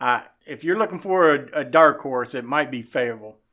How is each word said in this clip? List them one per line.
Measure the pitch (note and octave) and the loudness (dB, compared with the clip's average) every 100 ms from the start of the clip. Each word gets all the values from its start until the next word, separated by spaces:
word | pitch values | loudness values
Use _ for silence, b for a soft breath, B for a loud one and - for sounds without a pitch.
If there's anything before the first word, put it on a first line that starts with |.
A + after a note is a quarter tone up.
I, | B2+ A#2+ - _ - | -2 -2 -4 _ -18
if | C#3 | -10
you're | D#3+ G3 | -4 -2
looking | A3 F3+ | -2 -4
for | G3+ F#3 E3 | -2 4 4
a, | C#3+ C3 D#3 | 4 0 -8
a | |
dark | C3 D#3+ D#3+ C3 | 0 4 6 4
horse, | C#3 B2+ A#2+ | -4 -6 -6
it | C3 | -8
might | A#2+ C#3+ C#3 | -4 -4 -4
be | B2+ | -6
Fayetteville. | A2+ C#3 B2 A2+ G#2+ G#2+ _ | -8 -4 -4 -6 -14 -20 _